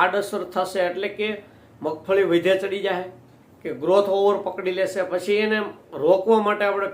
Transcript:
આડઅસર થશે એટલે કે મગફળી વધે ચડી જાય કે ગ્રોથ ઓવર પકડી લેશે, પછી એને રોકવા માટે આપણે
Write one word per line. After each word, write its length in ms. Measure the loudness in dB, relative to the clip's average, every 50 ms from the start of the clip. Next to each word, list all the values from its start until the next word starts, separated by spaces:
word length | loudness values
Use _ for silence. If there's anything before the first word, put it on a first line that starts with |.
આડઅસર 400 | 2 2 2 -2 -4 -2 -6 -8 -8 -6 -4
થશે 260 | -4 -4 -2 0 -2 -2 -2
એટલે 200 | -2 -4 -6 -6 -6 -6
કે 100 | -6 -6 -6 -8 -12 -18 -20 -20 -20 -20 -16 -8 -6
મગફળી 440 | -6 -6 -6 -2 0 2 2 4 4 2
વધે 240 | 2 4 4 2 2 0
ચડી 200 | -4 -4 -4 -2
જાય 180 | -2 -4 -4 -6 -10 -14 -18 -20 -20 -20 _ _ _ -20 -14 -10
કે 120 | -10 -8 -4 0
ગ્રોથ 260 | 4 4 4 4 4 2
ઓવર 200 | 2 4 4 2 2 -2
પકડી 280 | -6 -8 -4 -4 -4 -2 -2
લેશે, 220 | -2 -2 -2 -4 -4 -2
પછી 260 | -4 -4 0 0 0 2 2
એને 140 | 2 0 0 -2 -4 -10 -16 -20 -14 -8 -2 4
રોકવા 360 | 4 4 4 4 4 4 4 4
માટે 180 | 2 0 2 0
આપણે 240 | 0 0 0 -2 -4